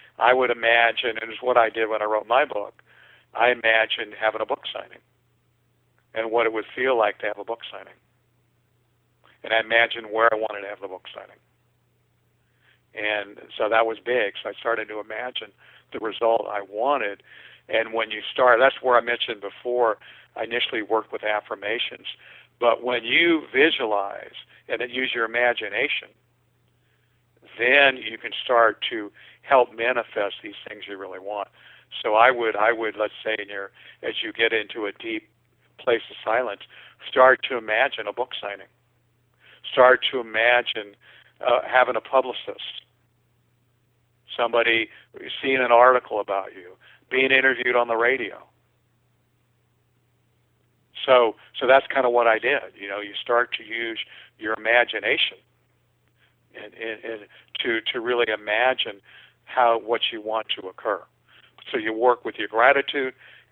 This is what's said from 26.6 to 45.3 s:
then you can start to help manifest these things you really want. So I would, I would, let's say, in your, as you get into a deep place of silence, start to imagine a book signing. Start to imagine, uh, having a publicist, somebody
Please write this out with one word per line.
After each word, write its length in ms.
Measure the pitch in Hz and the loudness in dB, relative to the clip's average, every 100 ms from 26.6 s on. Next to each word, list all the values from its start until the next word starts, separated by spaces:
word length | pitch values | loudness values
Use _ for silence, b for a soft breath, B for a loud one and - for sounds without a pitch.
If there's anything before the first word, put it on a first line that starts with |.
| _ _ _ _ _ _ _ _ _ - | _ _ _ _ _ _ _ _ _ -2
then 400 | 120 139 139 131 | 2 6 6 4
you 200 | 110 113 | -4 -10
can 140 | 117 101 | -10 -8
start 400 | - 120 113 104 - | 0 4 4 2 -4
to 220 | 117 104 b b b | -6 -8 b b b
help 340 | - 135 123 110 | 2 4 4 0
manifest 600 | 117 123 113 - 101 - | -2 -2 -4 -4 -4 -6
these 120 | 110 101 - | -14 -18 -18
things 160 | 107 98 | -18 -16
you 100 | 98 | -14
really 220 | 95 92 | -14 -14
want. 280 | 95 104 98 b b b b - | -10 -10 -10 b b b b -6
So 120 | 120 107 | 2 6
I 160 | 120 | 6
would, 240 | 123 113 104 | 6 0 2
I 160 | 107 | 0
would, 240 | 113 113 104 | 0 -4 -4
let's 160 | 107 - | -6 -4
say, 120 | 113 110 | -6 -6
in 80 | 101 | -8
your, 220 | 101 98 B B B | -12 -14 B B B
as 120 | - 110 | -10 -8
you 80 | 113 | -8
get 220 | 104 113 | 0 0
into 320 | 110 104 120 104 | 0 -4 -6 -8
a 60 | |
deep 360 | 98 117 110 - _ _ _ _ - | -8 -10 -10 -12 _ _ _ _ -8
place 240 | - 117 - | -2 -2 -2
of 60 | - | -10
silence, 380 | - 113 123 101 - B B B - | -2 -2 -2 -8 -16 B B B -2
start 320 | 135 131 127 - | 6 8 6 2
to 80 | 127 | -6
imagine 500 | 110 110 135 - 104 | -2 0 0 -2 -8
a 60 | |
book 180 | 104 127 - | -6 -8 -8
signing. 280 | 104 98 92 _ _ _ _ _ _ _ b b - | -12 -12 -16 _ _ _ _ _ _ _ b b -4
Start 340 | - 127 127 - | 6 6 6 2
to 80 | 131 | -4
imagine, 760 | 117 110 117 123 120 113 104 101 b b b b 131 | -4 0 4 4 0 -6 -10 -16 b b b b 0
uh, 140 | 120 - | 0 2
having 280 | 127 123 117 | 2 2 0
a 60 | |
publicist, 840 | - 135 127 120 - - - - - _ _ _ _ _ _ _ _ _ _ _ _ _ - - | -2 0 0 -6 -12 -14 -16 -16 -20 _ _ _ _ _ _ _ _ _ _ _ _ _ -14 -4
somebody 520 | 117 117 117 113 110 B B - - | 0 2 2 2 -2 B B -18 -16